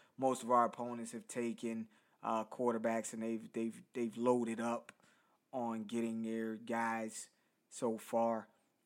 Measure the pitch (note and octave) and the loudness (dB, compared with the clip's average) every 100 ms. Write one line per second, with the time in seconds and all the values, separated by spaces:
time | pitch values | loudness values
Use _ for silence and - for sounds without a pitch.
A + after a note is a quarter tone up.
0 | - - C3 B2+ A#2 B2 A#2 - A#2+ A#2+ | -20 0 2 2 4 6 6 2 -6 -6
1 | A#2 A#2 - B2+ A#2 A2 A2+ A2+ A2 _ | -8 -10 -6 -2 -2 -2 -4 -4 -6 _
2 | _ _ A2 A2+ A2 - B2 A2+ A2+ A2+ | _ _ 0 0 -2 0 0 2 2 0
3 | A2 A2+ A2+ A2+ - A#2 A2+ A2 - B2 | -2 -4 -4 -4 -4 -4 -4 -4 -10 -2
4 | A#2 A2 B2 B2 A2+ A2+ A#2 A#2 - - | -2 4 4 6 2 0 0 -2 -6 -20
5 | _ _ _ _ _ C3+ A#2 A2+ G#2 A#2 | _ _ _ _ _ -4 -2 -4 -2 -2
6 | A2+ A2+ A2+ A2+ A2 A2 A#2 A2+ A2+ A2+ | 0 -2 -2 -2 -2 -4 -2 0 0 -2
7 | A2 - - _ _ _ _ - A#2+ A2+ | -4 -8 -12 _ _ _ _ -2 -2 -2
8 | - A#2 A#2 A2+ G#2 _ _ _ | 0 2 4 2 -4 _ _ _